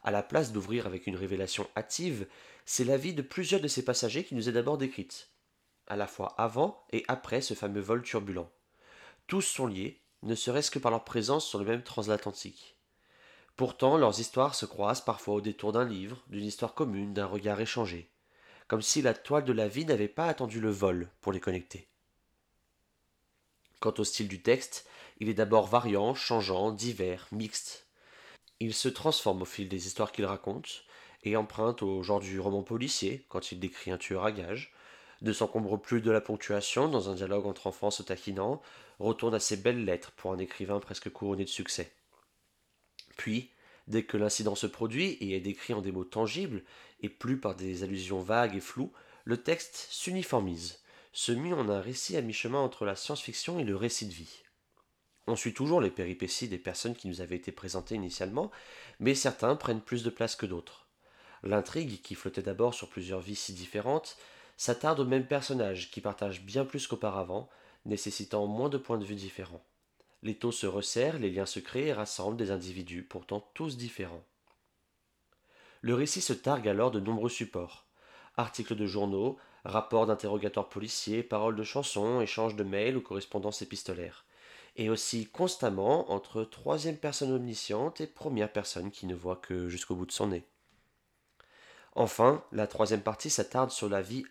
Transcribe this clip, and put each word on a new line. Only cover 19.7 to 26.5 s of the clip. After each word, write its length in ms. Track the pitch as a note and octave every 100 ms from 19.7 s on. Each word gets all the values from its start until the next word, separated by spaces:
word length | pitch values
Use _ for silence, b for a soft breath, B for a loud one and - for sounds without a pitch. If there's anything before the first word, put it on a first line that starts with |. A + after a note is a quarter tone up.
| A#2 D#3+
n'avait 200 | A#2+ G#2
pas 200 | - E3
attendu 340 | D3+ A#2+ A2+
le 100 | A2
vol 380 | G2 G2 F2+ F2 -
pour 120 | -
les 80 | F#2+
connecter. 480 | - F2+ E2+ F2+ - _ _ _ _ _ _ _ _ _ _ _ _ _ _ _ _ _ _ -
Quant 140 | A2+ -
au 60 |
style 240 | G#2 - G#2
du 120 | F#2+
texte, 460 | A2+ C3 - - - B B B
il 100 | A2
est 60 |
d'abord 320 | G#2 G#2 A2 G2+
variant, 480 | A#2+ A#2 G2+ G#2+
changeant, 560 | C3+ - A#2 F#2+